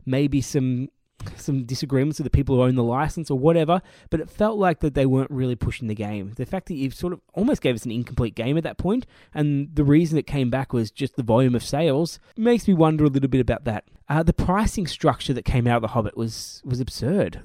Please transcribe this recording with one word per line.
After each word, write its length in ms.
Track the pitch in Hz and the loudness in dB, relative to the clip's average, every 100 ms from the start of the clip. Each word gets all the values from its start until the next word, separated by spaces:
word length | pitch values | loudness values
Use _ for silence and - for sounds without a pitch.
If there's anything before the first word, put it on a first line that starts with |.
| - | -4
Maybe 360 | 131 143 139 | 0 2 0
some, 480 | - 147 131 123 135 _ _ - 92 - | 0 0 0 -2 -6 _ _ -18 -16 -10
some 260 | - 135 | -4 -4
disagreements 560 | 117 127 127 131 143 147 | -2 -6 -2 0 0 -2
with 60 | 135 | 2
the 40 | |
people 280 | - 131 131 | 2 4 4
who 60 | |
own 120 | 127 127 | 4 2
the 80 | |
license 480 | 117 123 156 - 156 | 0 0 -2 -4 -4
or 80 | 135 | 0
whatever, 420 | 147 170 156 180 - - - | 4 4 4 0 -2 -18 -6
but 100 | 165 | -6
it 100 | - | -4
felt 300 | - 214 214 | -2 -2 2
like 220 | 185 160 | 0 0
that 120 | 156 | -2
they 120 | 139 135 | 2 2
weren't 260 | 131 135 | 2 0
really 240 | 135 127 120 | -2 -2 -2
pushing 320 | - - 113 | -4 -6 -6
the 80 | 107 | -6
game. 380 | 104 104 98 113 | -6 -6 -8 -10
The 100 | 127 | -8
fact 220 | 190 - | -8 -6
that 80 | 156 | -6
you've 180 | 135 | -6
sort 200 | - 180 | -4 -8
of 80 | 180 _ | -8 _
almost 280 | - 233 285 | -2 0 2
gave 140 | 143 117 | 0 -2
us 100 | 123 | -2
an 60 | |
incomplete 440 | 113 120 123 117 - | -6 -4 -2 -2 -2
game 220 | 117 156 | -2 -2
at 60 | |
that 140 | 160 - | -2 -4
point, 300 | 175 240 - - _ | -2 -2 -4 -16 _
and 360 | 156 147 143 147 | -2 0 0 -2
the 120 | 151 143 | 0 4
reason 320 | 147 170 156 | 6 4 0
it 100 | - | -2
came 220 | 143 123 | -2 0
back 240 | 127 123 | -2 -2
was 180 | 123 110 | -2 -2
just 240 | - 135 - | -4 -6 -4
the 80 | |
volume 320 | 113 113 131 120 | 2 4 4 2
of 80 | |
sales, 560 | - 143 165 135 165 - _ - | -2 -2 0 0 -2 -6 _ -2
makes 320 | 220 240 - | 2 2 4
me 60 | |
wonder 320 | 175 160 156 151 | 4 6 4 2
a 40 | |
little 200 | 135 135 | 2 2
bit 100 | 131 | 2
about 240 | 123 113 | 2 -2
that. 220 | - 107 - - - | -2 -6 -8 -14 -4
Uh, 120 | 151 | 0
the 120 | 165 | 2
pricing 520 | - - 190 214 - 170 | 0 0 0 0 -2 -6
structure 480 | - 156 131 - | 0 0 0 -2
that 120 | 127 - | -4 0
came 200 | 131 120 | 2 2
out 100 | 120 | 2
of 40 | |
The 40 | 110 | 0
Hobbit 280 | 120 107 - | -2 -2 -2
was, 440 | 113 - - - - | -6 -6 -14 -12 -6
was 160 | 123 | -4
absurd. 580 | 127 - 120 196 101 - | -4 -4 -2 0 0 -2